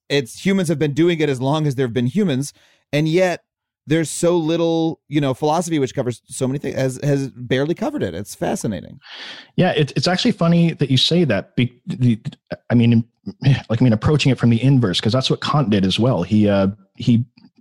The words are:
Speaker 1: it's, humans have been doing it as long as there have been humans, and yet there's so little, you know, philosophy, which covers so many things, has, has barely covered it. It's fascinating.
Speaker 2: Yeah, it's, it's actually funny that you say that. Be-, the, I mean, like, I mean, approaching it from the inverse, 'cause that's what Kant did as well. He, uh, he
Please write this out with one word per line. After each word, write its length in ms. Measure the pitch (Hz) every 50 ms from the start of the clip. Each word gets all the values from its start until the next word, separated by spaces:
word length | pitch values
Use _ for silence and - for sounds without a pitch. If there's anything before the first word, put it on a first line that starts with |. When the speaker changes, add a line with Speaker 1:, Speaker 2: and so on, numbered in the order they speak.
| _ -
Speaker 1:
it's, 340 | 143 143 139 - - - -
humans 240 | 185 196 196 180 147
have 100 | 170 135
been 140 | 156 147 135
doing 260 | 147 165 175 175 151
it 100 | 156 143
as 100 | 135 120
long 280 | 127 135 151 160 156 147
as 80 | 127
there 100 | 127 131
have 80 | 120 107
been 140 | 127 120 127
humans, 440 | - 190 214 175 131 127 139 - - _ _ _ _ _ _ _
and 160 | - 147 156 160
yet 360 | 160 180 185 180 165 - _ _ _ _ _ _ _ _ _
there's 240 | - 151 165 160 -
so 280 | - - 170 170 175 175
little, 640 | 160 151 165 165 170 165 165 165 160 165 - - _ -
you 140 | 139 156
know, 120 | 143 135 127
philosophy, 460 | - 156 151 151 175 165 170 165 147
which 160 | 135 120 -
covers 260 | 143 120 123 117 - _
so 220 | - - - 131 123
many 120 | 135 139
things, 160 | - 139 -
has, 240 | - 135 135 123 - -
has 260 | 147 139 139 139 135
barely 440 | - - 123 117 135 127 143 156 175
covered 300 | - 214 302 294 285 127
it. 100 | 95 80
It's 220 | 90 104 - -
fascinating. 640 | - 175 - 226 - - 120 101 78 50 50 - - - - - - - - - - - - _
Speaker 2:
Yeah, 160 | - 180 180
it's, 220 | 120 139 151 - -
it's 120 | 151 - 180
actually 240 | 185 - - 247
funny 420 | - - 175 170 170 170 170 170 -
that 180 | - 147 127
you 60 | 131 127
say 260 | - - 160 175 175
that. 320 | 131 104 95 - - _
Be-, 240 | - 120 120 - _ _ -
the, 320 | - - 127 123 113 - - - - - _ - - - _ -
I 60 | 120
mean, 280 | 120 117 117 120 117 117 - _ _ - 98 - _ - 135 135 - - -
like, 140 | 113 117
I 20 | 131
mean, 100 | 127 110
approaching 380 | 107 - - 151 139 - 143
it 60 | 123 -
from 140 | - 117
the 100 | 117 113
inverse, 400 | 127 139 143 127 117 95 87 -
'cause 100 | - 110
that's 180 | 110 131 135 -
what 120 | 160 -
Kant 300 | - - - 156 - 104
did 140 | 107 98 -
as 140 | 95 - -
well. 220 | 110 131 117 82
He, 260 | 87 - 107 107 104 101
uh, 200 | 101 98 98 98 107 - _ _ _ -
he 280 | 120 127 120 113 123 - _ _ _ - _ _